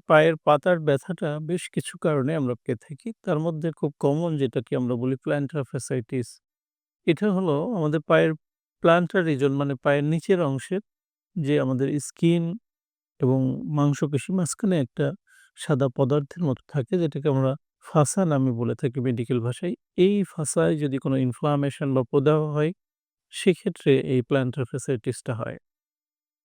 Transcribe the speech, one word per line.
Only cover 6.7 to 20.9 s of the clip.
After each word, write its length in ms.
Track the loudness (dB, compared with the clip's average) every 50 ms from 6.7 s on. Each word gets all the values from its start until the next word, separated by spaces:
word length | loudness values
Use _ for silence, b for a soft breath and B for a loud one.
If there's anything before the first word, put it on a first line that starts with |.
| _ _ _ _ _ _ 0
এটা 260 | 0 0 2 2 0
হলো 420 | 0 0 0 0 0 0 -2 -2 -2
আমাদের 280 | -2 0 0 0 0
পায়ের 320 | 0 2 4 4 4 2 0 -4 _ _ _ _ _ _ _ _
প্ল্যান্টার 460 | 4 4 4 4 4 2 0 0 2
রিজন, 280 | 2 2 2 2 2 2
মানে 220 | 0 -2 -2 -4
পায়ের 280 | -2 0 2 2 2 2
নিচের 380 | 0 -2 0 0 0 2 2
অংশের 400 | 2 0 -2 -4 -6 -6 -6 -6 -6 _ _ _ _ _ _ _ _ _ -6
যে 240 | -4 0 0 2 2
আমাদের 400 | 2 0 0 0 0 0 -2 -4
স্কিন 580 | -6 -8 -4 0 2 2 2 2 0 -4 -6 -8 _ _ _ _ _ _ _ _ _ _ _ -2
এবং 420 | 0 2 2 2 2 0 -2 -4 -6
মাংসপেশি 680 | -4 0 2 2 2 2 0 -2 -2 -2 -2 -4 -2 -2
মাঝখানে 460 | -2 -2 -2 -4 -2 0 0 0 0
একটা 340 | -2 -2 _ -4 -4 -4 -4 -8 _ b b b b b b
সাদা 340 | -8 -2 0 0 2 0 0 0
পদার্থের 480 | 0 0 2 2 0 -2 -4 -6 -4 -2
মতো 180 | -2 -2 -4 _
থাকে, 320 | _ -6 -6 -4 -2 -2 -2
যেটাকে 300 | 0 -2 -2 -2 -2 0
আমরা 260 | 2 2 2 0 -2 -4 _ _ _ _
ফাসা 460 | -8 0 2 4 4 4 2 0 0
নামে 260 | 2 2 2 2 0
বলে 240 | 0 0 -2 -2 -2
থাকি 240 | -2 -4 -4 -4 -2
মেডিকেল 400 | -2 -2 -2 -2 -2 -2 -2 -2
ভাষায়। 340 | -2 -2 -4 -4 -6 -6 -6 -8 _ _ _
এই 280 | 2 4 4 4 2 -2
ফাসায় 540 | -2 -4 -6 -6 -2 0 0 2 2 2
যদি 200 | 0 -2 -2